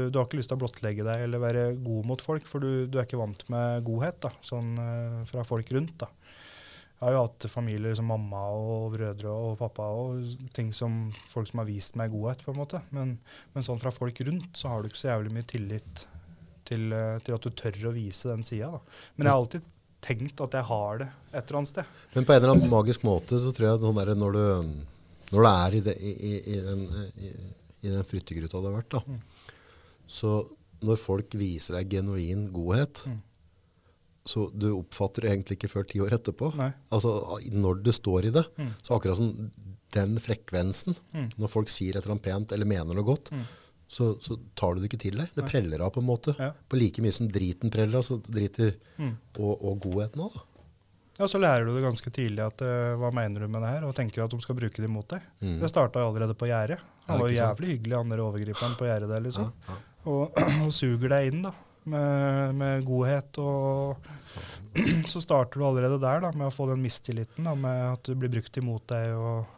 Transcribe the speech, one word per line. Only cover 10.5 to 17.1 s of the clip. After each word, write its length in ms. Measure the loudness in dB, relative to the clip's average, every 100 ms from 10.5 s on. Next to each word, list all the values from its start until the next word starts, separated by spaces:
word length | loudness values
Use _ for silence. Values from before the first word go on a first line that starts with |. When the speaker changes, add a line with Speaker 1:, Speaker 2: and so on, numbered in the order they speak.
| -6
Speaker 1:
ting 140 | -4
som 380 | -2 -2 -2 -4 -8 -10
folk 220 | -6 -4
som 80 | -4
har 60 | -4
vist 260 | -4 -6 -4
meg 100 | -4
godhet, 300 | -2 -4 -6
på 120 | -8
en 60 | -8
måte. 180 | -6 -8 -8
Men, 280 | -6 -4 -6 -12 -20 -12
men 100 | -8 -4
sånn 140 | -4
fra 100 | -4
folk 240 | -4 -4 -4
rundt, 240 | -4 -4 -6 -8
så 140 | -4
har 80 | -4
du 80 | -4
ikke 140 | -4
så 80 | -2
jævlig 220 | -2 -2 -4
mye 80 | -6
tillit 600 | -6 -4 -6 -8 -16 -16 -18 -18 -20 -20 -18
til, 220 | -6 -4 -2 0
eh, 220 | -2